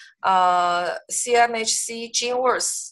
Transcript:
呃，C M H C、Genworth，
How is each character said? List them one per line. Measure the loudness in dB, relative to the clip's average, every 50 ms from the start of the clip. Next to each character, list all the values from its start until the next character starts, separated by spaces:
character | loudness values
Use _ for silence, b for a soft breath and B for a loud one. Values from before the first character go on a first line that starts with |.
| B B B _ 0
呃 | 2 4 4 4 4 4 2 2 2 0 0 -2 -4 -6 -8 -10 -8
，C | -8 -6 -2 2 4
M | 4 4 4 2
H | -2 -2 -2 -2 -2
C、 | -4 -6 -8 -8 -8 -6
Genworth， | -4 -4 -2 -2 -2 0 0 0 0 0 -2 -4 -6 -6 -10 -12